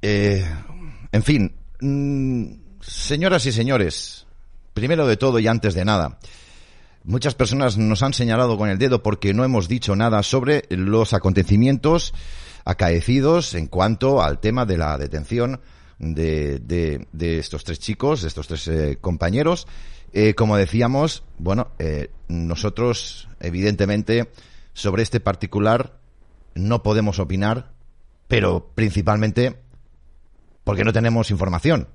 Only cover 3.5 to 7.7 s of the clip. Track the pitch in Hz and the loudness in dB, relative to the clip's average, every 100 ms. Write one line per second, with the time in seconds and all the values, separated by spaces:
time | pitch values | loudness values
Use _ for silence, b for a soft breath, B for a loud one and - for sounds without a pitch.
3.5 | 113 117 131 92 - - - - - - | 0 2 2 2 -2 -10 -14 -20 -20 -20
4.5 | - - - 120 165 143 107 135 120 110 | -20 -10 -6 0 2 2 4 4 4 2
5.5 | 113 113 87 95 104 78 - B B B | 2 2 0 2 2 0 -6 B B B
6.5 | B B B B B - 113 143 123 123 | B B B B B -4 -2 0 0 0
7.5 | 131 135 | 2 2